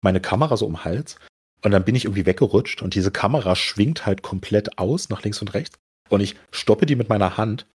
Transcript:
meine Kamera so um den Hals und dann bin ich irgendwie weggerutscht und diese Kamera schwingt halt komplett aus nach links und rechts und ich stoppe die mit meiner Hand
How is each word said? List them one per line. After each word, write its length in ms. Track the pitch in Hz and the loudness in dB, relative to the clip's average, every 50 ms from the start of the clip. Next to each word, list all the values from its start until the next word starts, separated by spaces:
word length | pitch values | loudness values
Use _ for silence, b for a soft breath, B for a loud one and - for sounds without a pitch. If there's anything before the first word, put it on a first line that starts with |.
| - | 2
meine 180 | 98 92 92 | 2 2 2
Kamera 360 | 92 - - 107 147 156 135 | 0 0 0 0 2 2 2
so 100 | 104 117 | 0 -2
um 80 | - 80 | -4 -4
den 100 | 80 - | -6 -6
Hals 320 | 82 85 120 156 - - B B B _ _ _ _ _ _ - | -6 -6 -6 -6 -10 -14 B B B _ _ _ _ _ _ 0
und 80 | 104 | 2
dann 140 | 101 98 90 | 2 4 4
bin 100 | 95 117 | 4 0
ich 100 | 127 - | 0 0
irgendwie 200 | 110 98 101 92 | -2 -2 0 2
weggerutscht 540 | 95 92 - - 104 - 101 - - - - - | 0 2 2 2 2 2 2 0 0 -8 -8 -8
und 120 | 95 - | -4 -2
diese 160 | 101 92 98 | 0 0 0
Kamera 440 | - - - 101 135 151 98 92 90 | 0 0 -2 0 0 0 2 2 0
schwingt 520 | - - - - - 104 127 160 - - | 0 0 -4 0 0 2 2 0 -2 -2
halt 160 | - 98 98 - | -2 -2 -2 -4
komplett 560 | - - 95 - - 104 104 101 - - - | -8 -8 -8 -6 0 0 0 0 0 -6 -4
aus 320 | 92 95 143 185 - - | -2 -2 -2 -2 -4 -6
nach 120 | - - - | -8 -6 -4
links 200 | 104 104 - - | -6 -6 -6 -8
und 100 | 104 - | -6 -6
rechts 240 | 107 165 - _ _ _ _ _ _ _ _ | -6 -6 -6 _ _ _ _ _ _ _ _
und 120 | - 101 | 2 2
ich 160 | 202 185 - B B B | 2 0 -4 B B B
stoppe 360 | - - - - 107 - - | -12 -8 2 2 4 4 4
die 100 | 151 147 | 2 2
mit 120 | 123 117 104 | 0 2 0
meiner 280 | 110 104 101 92 90 | 2 2 2 0 0
Hand 300 | - 107 113 107 - - _ | 0 -2 -2 -2 -6 -8 _